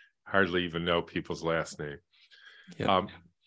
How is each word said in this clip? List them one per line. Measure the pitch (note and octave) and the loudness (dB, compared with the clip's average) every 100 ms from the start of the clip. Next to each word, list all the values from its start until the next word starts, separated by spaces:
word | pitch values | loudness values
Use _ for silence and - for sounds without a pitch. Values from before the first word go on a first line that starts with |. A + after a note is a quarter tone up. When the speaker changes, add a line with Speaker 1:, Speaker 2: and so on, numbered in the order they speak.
| - _ | -20 _
Speaker 1:
hardly | - G2 F#2 F2+ F2 | 0 2 4 2 0
even | E2 | -2
know | F2 E2+ | 2 0
people's | E2+ F#2 - D#2+ | 0 -6 -6 -6
last | E2 E2 D2+ - | -2 -2 -2 -8
name. | D2 C#2+ _ _ _ - - - - - | -10 -10 _ _ _ -20 -20 -20 -18 -4
Speaker 2:
Yep. | - | 2
Speaker 1:
Um, | F#2 F#2+ - - _ | 2 2 -10 -20 _